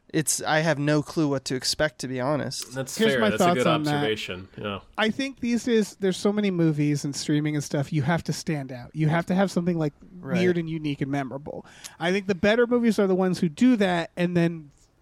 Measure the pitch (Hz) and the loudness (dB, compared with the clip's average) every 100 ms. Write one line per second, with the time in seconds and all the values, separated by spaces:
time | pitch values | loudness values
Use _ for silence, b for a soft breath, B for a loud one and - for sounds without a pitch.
0 | _ 160 - - 107 156 165 139 143 151 | _ -4 -2 -2 0 0 2 0 2 0
1 | - - 151 135 - 127 - - 156 - | 0 -2 0 -2 -4 -6 -4 -2 -2 -4
2 | 127 127 127 147 117 - - 127 131 - | -8 -4 -2 -2 -4 -8 -10 -10 -8 0
3 | 220 135 214 214 180 180 175 156 151 147 | 0 2 2 2 2 4 2 2 0 0
4 | 110 107 - 92 92 - 107 95 - - | 0 -2 -6 -10 -12 -10 -8 -8 -8 -2
5 | 220 214 269 262 240 240 247 226 202 - | -2 -2 -6 -6 -2 -2 2 2 2 -2
6 | 190 180 208 208 202 180 165 151 147 143 | -4 0 -2 0 0 2 2 2 0 0
7 | 147 139 - 147 151 147 - 151 139 151 | -2 -6 0 0 0 -2 -2 -4 -2 -2
8 | 135 165 - - - 151 131 127 123 156 | 0 0 -2 -6 -6 -6 -6 -12 -10 -2
9 | 156 170 170 185 190 - 175 170 151 - | 2 2 0 0 0 0 0 0 -2 -4
10 | - 180 175 180 180 175 165 160 151 139 | -18 -14 -4 2 2 2 -2 -4 -4 -4
11 | 139 143 131 135 151 - - B B B | -2 -4 -4 -8 -10 -14 -14 B B B
12 | 170 196 190 180 202 233 240 240 233 208 | -2 0 -2 0 4 4 4 4 4 4
13 | 190 185 185 175 170 147 247 240 190 175 | 4 4 2 2 0 4 4 6 4 0
14 | 165 - 175 175 170 165 147 _ _ _ | -2 -2 0 2 2 0 -14 _ _ _